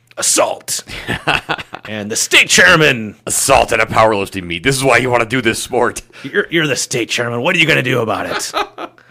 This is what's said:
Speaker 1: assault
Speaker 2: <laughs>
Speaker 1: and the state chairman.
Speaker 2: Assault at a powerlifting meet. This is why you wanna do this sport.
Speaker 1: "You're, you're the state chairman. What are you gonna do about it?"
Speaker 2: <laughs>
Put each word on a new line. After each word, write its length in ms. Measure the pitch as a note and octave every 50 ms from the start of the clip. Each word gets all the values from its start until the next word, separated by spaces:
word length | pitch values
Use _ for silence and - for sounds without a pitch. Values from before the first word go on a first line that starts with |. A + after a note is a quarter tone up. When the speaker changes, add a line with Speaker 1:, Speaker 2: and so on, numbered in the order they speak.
| _ _ _ -
Speaker 1:
assault 640 | - - - - - A2+ - - - - - - - - - - -
Speaker 2:
<laughs> 800 | - - - - D#3 - - - - D3+ - - - - - - -
Speaker 1:
and 220 | G#2+ G#2+ G2+ G#2
the 60 | A2
state 320 | - - - F4+ D4+ B3+ -
chairman. 680 | - - F#3+ F3+ F3+ D#3+ D#3 D3 C3 A#2 A2 G#2 G2 - _
Speaker 2:
Assault 480 | - - - - - C3+ A#2+ A2+ - A#2
at 60 | A2
a 80 | A2
powerlifting 560 | - - A#2 A2+ A2 A2 G2 G2 F#2 - F#2+ F2
meet. 220 | E2+ E2+ E2+ E2
This 100 | C3+ C#3
is 60 | C3 C3+
why 140 | C3+ A#2+ A#2+
you 120 | B2+ B2+
wanna 160 | B2 A#2+ A#2
do 160 | A2 A#2+ C3 A2
this 200 | A2+ G#2+ - -
sport. 400 | - B2 A#2+ A#2+ A2 - - - _ - - -
Speaker 1:
"You're, 240 | C#3 - G3+ - -
you're 160 | D#3 E3+ D#3
the 80 | D3 B2
state 340 | - - - - B2 A2+ -
chairman. 320 | - - A#2+ A#2+ A#2+ A#2 B2
What 120 | E3+ F#3+
are 60 | E3+
you 80 | D#3+ D#3
gonna 160 | D3 C#3 C3
do 160 | B2+ C3 B2
about 260 | A#2 A2 G2 F#2 F2+
it?" 260 | F2+ - - - - -
Speaker 2:
<laughs> 380 | F4+ G4 - - - - - - _ _ _